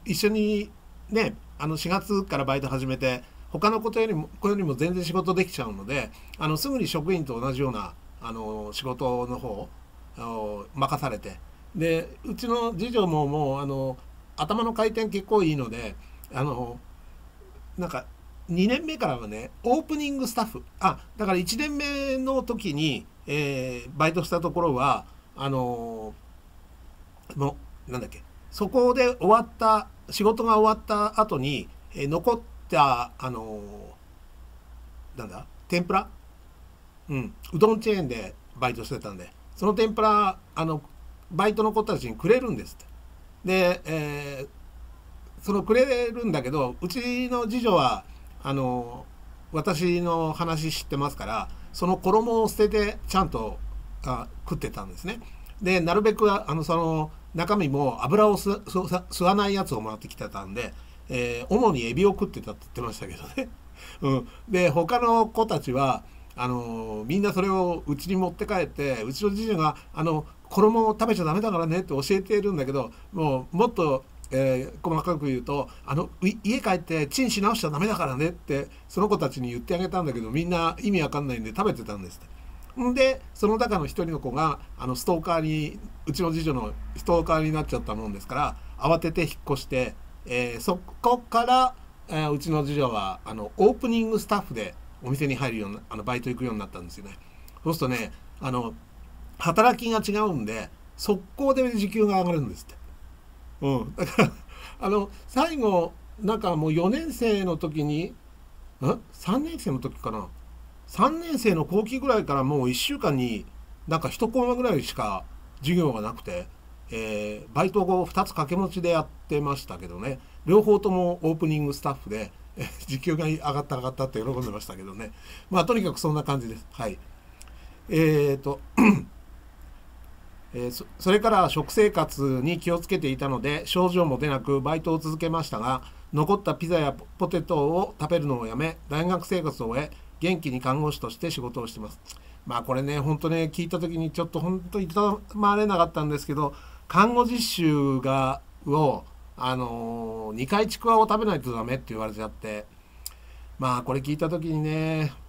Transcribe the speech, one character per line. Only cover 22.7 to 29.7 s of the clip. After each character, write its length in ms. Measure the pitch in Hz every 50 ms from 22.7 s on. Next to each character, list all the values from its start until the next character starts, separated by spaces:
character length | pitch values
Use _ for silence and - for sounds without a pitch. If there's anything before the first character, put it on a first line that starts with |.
| 143
に、 320 | 147 156 156 127 98 - - - - -
え 580 | - 143 151 147 143 139 131 127 131 123 123 120
ー、 40 | 123 165
バ 120 | 143 156 160
イ 40 |
ト 100 | 165 180
し 60 | 156 -
た 120 | 180 170
と 120 | 165 170
こ 80 | 175 175
ろ 140 | 170 165 135
は、 320 | 123 135 139 120 101 - - - - - - -
あ 120 | - 135 139
の、 680 | 135 131 127 123 123 117 117 117 117 110 110 107 107 - - - - - - - - - - - - - - - - - - - - - - - -
も 220 | 147 139 139 139 - - - - - - -
う、 40 |
な 60 | 123 123
ん 20 |
だ 60 | 110 -
っ 20 |
け、 120 | - - - - - - - -
そ 180 | - - 208 190
こ 240 | - 254 247 247
で 240 | 247 262 247 247 247
終 120 | - 160 185
わ 120 | 220 233
っ 80 | 233 - - -
た、 300 | 226 220